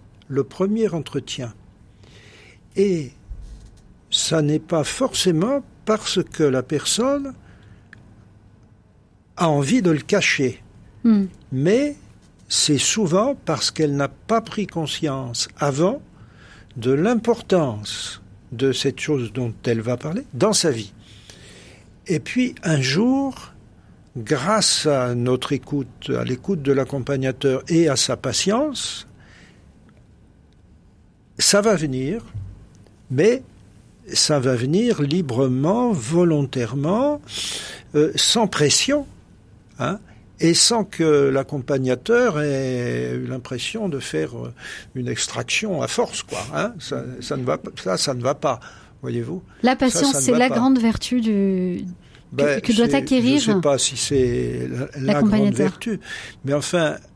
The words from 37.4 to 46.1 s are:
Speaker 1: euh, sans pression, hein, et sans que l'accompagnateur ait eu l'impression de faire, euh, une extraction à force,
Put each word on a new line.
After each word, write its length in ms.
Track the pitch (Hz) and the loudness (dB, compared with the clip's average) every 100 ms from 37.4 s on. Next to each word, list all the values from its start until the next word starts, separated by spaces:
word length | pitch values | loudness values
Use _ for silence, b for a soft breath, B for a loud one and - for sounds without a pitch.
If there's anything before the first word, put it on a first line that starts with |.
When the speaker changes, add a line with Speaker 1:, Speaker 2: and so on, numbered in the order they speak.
| B B B B B 151 | B B B B B 2
Speaker 1:
euh, 160 | 151 - | 2 2
sans 320 | - 226 220 | 2 2 2
pression, 580 | - 143 - - 294 269 - - - - - - - | 2 2 4 2 0 -2 -14 -20 -20 -20 -20 -18 -6
hein, 200 | 131 202 - b b - | -6 -6 -10 b b 0
et 140 | 160 | 2
sans 300 | 170 - 233 | 4 4 2
que 200 | 196 - 160 147 139 | 0 0 4 6 4
l'accompagnateur 1120 | 135 131 147 127 139 127 127 - 240 247 151 | 2 -2 -4 -2 0 0 0 2 2 2 0
ait 720 | 147 135 131 127 120 120 123 123 | -2 -2 -2 -2 -4 -4 -4 -6
eu 120 | 123 | -6
l'impression 600 | 131 123 123 - 226 202 | -8 -8 -8 -6 -6 -6
de 100 | 139 | -6
faire, 380 | - 156 147 120 | -6 -4 -4 -8
euh, 160 | 120 120 B B B 131 | -12 -12 B B B -8
une 120 | 123 | -6
extraction 760 | 120 - 123 120 - 214 160 | -4 -4 -6 -4 -2 -2 -2
à 60 | 123 | -2
force, 360 | - 240 | -2 -2